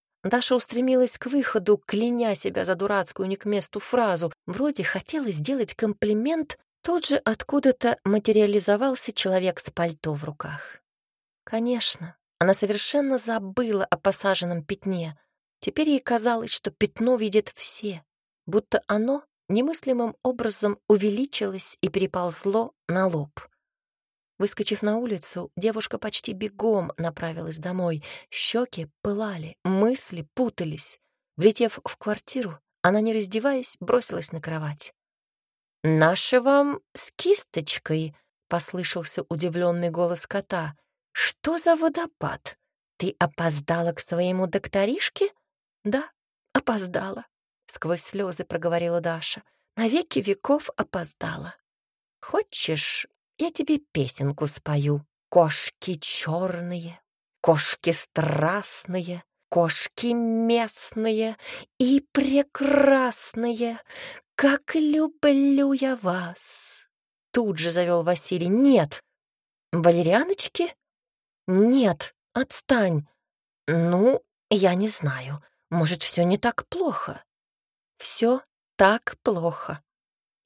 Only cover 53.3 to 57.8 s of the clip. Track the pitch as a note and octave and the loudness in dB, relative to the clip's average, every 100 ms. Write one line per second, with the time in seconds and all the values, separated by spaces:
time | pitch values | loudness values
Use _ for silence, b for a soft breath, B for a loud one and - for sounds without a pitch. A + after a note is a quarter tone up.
53.3 | - E4 E4 C#4+ D4+ - D#3+ B2+ - C#3 | -6 -4 -2 0 0 0 -4 -2 -2 -4
54.3 | C#3+ D3 - - D3 C#3+ D3 D3 _ _ | -2 -6 -6 -2 0 0 -2 -4 _ _
55.3 | F3+ D#3+ D3+ - - - E3 - - D#3+ | 4 6 2 -4 -6 -8 -8 -6 -4 -4
56.3 | E3 F#3 E3+ F3 F3 E3 E3+ _ _ _ | -2 -4 -4 -6 -8 -10 -16 _ _ _
57.3 | _ - D3+ - - | _ 4 4 2 -2